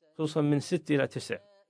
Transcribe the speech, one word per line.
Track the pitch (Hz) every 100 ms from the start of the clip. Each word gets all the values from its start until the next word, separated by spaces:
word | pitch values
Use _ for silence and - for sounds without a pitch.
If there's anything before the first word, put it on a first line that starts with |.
| _
خصوصًا | - 156 156
من | 147 147
ست | - 180 -
إلى | 143 127
تسع، | 131 - 104 - _